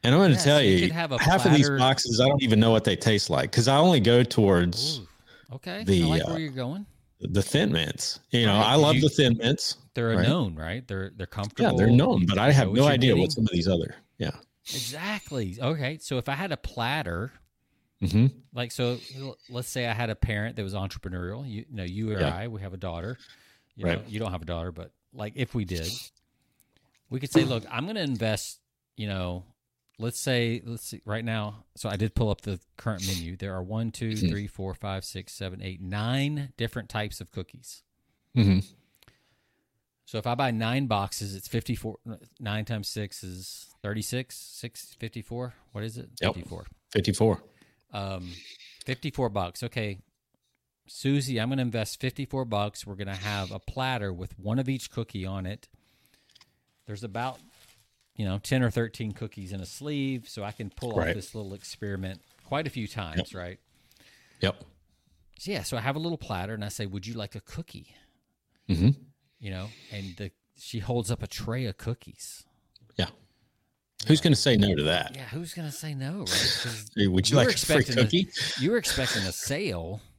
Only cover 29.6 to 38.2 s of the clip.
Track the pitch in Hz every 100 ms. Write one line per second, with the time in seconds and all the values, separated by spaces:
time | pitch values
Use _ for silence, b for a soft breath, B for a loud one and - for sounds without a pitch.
29.6 | _ _ _ - 113 - - 123 117 117
30.6 | 113 117 - 113 - 107 117 110 104 104
31.6 | _ - 113 95 107 - 110 98 - 92
32.6 | _ - 117 98 95 92 85 90 98 95
33.6 | 92 110 113 - 113 107 92 101 101 -
34.6 | 95 92 101 95 - 95 95 - 95 95
35.6 | 95 90 92 104 113 135 143 151 139 -
36.6 | 113 123 107 113 107 - - - 90 -
37.6 | - - _ _ _ _